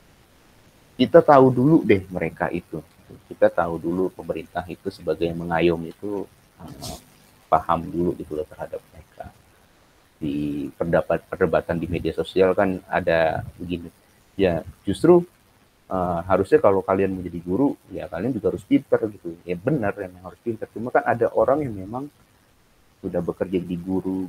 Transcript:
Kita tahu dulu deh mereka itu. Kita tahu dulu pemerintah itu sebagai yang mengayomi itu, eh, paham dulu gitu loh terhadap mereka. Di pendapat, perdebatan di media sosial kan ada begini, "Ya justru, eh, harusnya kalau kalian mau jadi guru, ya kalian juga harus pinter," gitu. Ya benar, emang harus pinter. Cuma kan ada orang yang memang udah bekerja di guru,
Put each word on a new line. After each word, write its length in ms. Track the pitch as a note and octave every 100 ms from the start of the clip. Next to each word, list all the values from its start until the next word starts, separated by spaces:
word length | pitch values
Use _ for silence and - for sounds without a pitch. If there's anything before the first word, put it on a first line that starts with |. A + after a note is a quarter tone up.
| _ _ _ _ _ _ _ _ _ -
Kita 240 | B2+ E3+
tahu 320 | D#3+ C#3+ C3
dulu 300 | B2 C3+ E3
deh 180 | G#2+ G2 F#2
mereka 400 | F2+ E2 - E2
itu. 320 | E2+ - E2 - _ - - _
Kita 240 | - G#2
tahu 240 | - E2+ E2
dulu 320 | D#2 F2+ F#2
pemerintah 560 | - E2 E2 - - F2
itu 240 | E2 -
sebagai 400 | - E2 D#2 E2+
yang 80 | E2+
mengayomi 560 | E2+ E2 E2+ E2 E2
itu, 320 | - G2+ G2+ - _ _ _ D#2+
eh, 320 | - - - - _ _ _ _
paham 400 | D#2+ - E2 E2
dulu 320 | D#2+ F2 -
gitu 160 | E2
loh 140 | D2+ D#2
terhadap 320 | - D2+ - -
mereka. 400 | - - - - - _ _ _ _ _ _ _ _
Di 480 | D2+ C#2+ D2 C#2+ C#2
pendapat, 560 | - E2+ E2 - E2 -
perdebatan 480 | - F#2 D#2+ - E2+
di 80 | E2
media 300 | E2+ D#2+ D#2
sosial 420 | E2+ F#2 F#2 F#2
kan 240 | G2 F#2 -
ada 560 | F2 F2 E2 D#2+ D#2+ - -
begini, 300 | E2+ E2+ E2+ - _ _ _
"Ya 320 | - F#2+ E2 - -
justru, 400 | - F#2 D#3+ F3 F3 _ _ _ _ _ -
eh, 280 | F#2+ F2+ E2+ F2+
harusnya 320 | F#2+ G2 D3+
kalau 240 | G#2+ G2
kalian 320 | F#2 F#2+ F#2+
mau 80 | F#2+
jadi 160 | F2+ F2
guru, 340 | E2+ F#2+ C#3+ - _
ya 160 | F2 D#2+
kalian 240 | E2 A2+
juga 160 | A#2+ F#2
harus 160 | F2 -
pinter," 320 | B3+ C#3 B2 A2
gitu. 240 | G2+ F2 E2+ E2+
Ya 80 |
benar, 400 | F2 A2+ D3+ G#2 G2+
emang 240 | F#2+ F2+ F2+
harus 160 | E2
pinter. 240 | - A2 -
Cuma 160 | G#2 A#2+
kan 160 | D3 B2+
ada 240 | A#2 A#2 -
orang 260 | A2+ C#3+
yang 140 | C#3+ G2+
memang 320 | F#2 B2 C#3+ - _ _ _ _ _ _ _ _ F#2+
udah 160 | F2
bekerja 400 | E2+ E2+ F#2 F#2
di 160 | F2 F2
guru, 480 | F2 F#2 F2+ F#2+